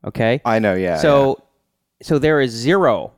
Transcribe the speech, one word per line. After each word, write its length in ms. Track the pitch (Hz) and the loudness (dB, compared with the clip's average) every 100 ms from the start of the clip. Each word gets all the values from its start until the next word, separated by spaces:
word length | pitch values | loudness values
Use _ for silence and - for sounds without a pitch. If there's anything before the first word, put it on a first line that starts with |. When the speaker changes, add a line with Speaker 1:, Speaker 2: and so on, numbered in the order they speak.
Speaker 1:
okay? 360 | 104 - 113 127 | -14 -4 -2 -2
Speaker 2:
I 160 | 120 113 | 0 0
know, 140 | 107 | 0
yeah, 240 | 92 92 80 | 0 -2 0
Speaker 1:
So, 400 | 160 143 135 - _ _ _ _ _ _ | 2 2 2 -2 _ _ _ _ _ _
Speaker 2:
yeah. 60 | - | -4
Speaker 1:
so 120 | 151 | 0
there 200 | 156 156 | 2 2
is 120 | 131 | 0
zero 600 | 113 120 190 165 101 69 | -2 -2 2 2 0 -6